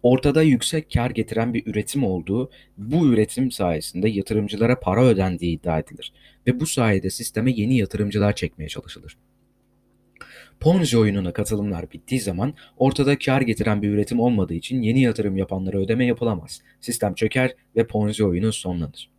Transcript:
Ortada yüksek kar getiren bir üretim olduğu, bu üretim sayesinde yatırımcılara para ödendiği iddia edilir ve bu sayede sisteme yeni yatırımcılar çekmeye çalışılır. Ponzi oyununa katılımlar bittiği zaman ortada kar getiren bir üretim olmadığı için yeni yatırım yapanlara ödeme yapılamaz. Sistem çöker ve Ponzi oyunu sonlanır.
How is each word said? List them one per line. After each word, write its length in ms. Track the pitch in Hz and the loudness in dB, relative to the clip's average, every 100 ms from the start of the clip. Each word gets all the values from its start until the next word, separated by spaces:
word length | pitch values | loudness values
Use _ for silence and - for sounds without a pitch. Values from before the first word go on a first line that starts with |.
Ortada 400 | 123 131 147 147 | 4 4 4 4
yüksek 480 | 160 120 - 160 - | 4 4 2 -4 -2
kar 160 | - 123 | -2 0
getiren 440 | 113 107 113 117 | -2 -2 -2 -2
bir 120 | 113 - | -2 -4
üretim 380 | 104 101 139 | -4 -2 -2
olduğu, 480 | 113 92 80 107 131 - _ - | 0 -2 -2 -4 -4 -10 _ -14
bu 300 | 107 156 151 | -2 2 4
üretim 440 | 113 107 - 131 | 4 2 0 -4
sayesinde 580 | - 92 80 - 90 107 | 0 -2 -2 -4 -2 0
yatırımcılara 720 | 101 98 107 101 101 117 123 | 0 -2 -2 -2 0 2 2
para 240 | - 98 | 2 4
ödendiği 560 | 127 98 92 87 87 82 | 4 4 2 0 -2 -2
iddia 200 | 85 80 | -2 -2
edilir 340 | - - - _ - _ - | -4 -14 -18 _ -20 _ -4
ve 120 | 123 | -2
bu 60 | 160 | -2
sayede 440 | - 113 98 90 | 0 2 2 -2
sisteme 420 | - - - 123 | -8 -6 -2 -2
yeni 260 | 117 107 127 | 0 0 0
yatırımcılar 580 | 98 104 104 104 104 104 | 0 -2 -2 0 0 0
çekmeye 320 | 82 - 76 | -6 -6 -12
çalışılır. 500 | - - - 78 - _ _ _ _ _ _ _ _ _ _ - - - _ | -10 -14 -18 -20 -20 _ _ _ _ _ _ _ _ _ _ -20 -20 -20 _
Ponzi 380 | 151 185 156 117 | 2 4 4 4
oyununa 360 | 107 101 90 | 4 2 -2
katılımlar 580 | 85 104 107 104 85 85 | -4 -4 -4 -4 -6 -10
bittiği 300 | - - 127 | -14 -6 -4
zaman 320 | 104 90 127 - - _ | -4 -4 -4 -6 -20 _
ortada 420 | 131 139 139 143 | 2 4 2 2
kar 220 | - 135 | 2 2
getiren 400 | 120 107 110 104 | 2 0 0 0
bir 80 | 104 | 0
üretim 300 | 104 104 117 | 0 0 0
olmadığı 340 | 120 110 90 | 2 2 0
için 280 | 85 - 127 | -4 -4 -2
yeni 200 | 110 127 | 0 2
yatırım 360 | 127 110 104 95 | 2 2 -2 -2
yapanlara 400 | 95 95 95 98 | -2 -4 -2 -2
ödeme 280 | 95 113 123 | 0 0 0
yapılamaz. 560 | 117 117 98 78 - _ _ | 0 -2 -2 -6 -18 _ _
Sistem 320 | - 117 101 | -8 -2 -2
çöker 420 | - 110 131 127 - _ 113 | 0 0 2 0 -2 _ -2
ve 120 | 113 | 0
Ponzi 380 | 107 104 107 104 | 0 -2 0 0
oyunu 280 | 87 110 | 2 -2
sonlanır. 560 | 107 90 87 76 - - | -2 -6 -6 -6 -10 -20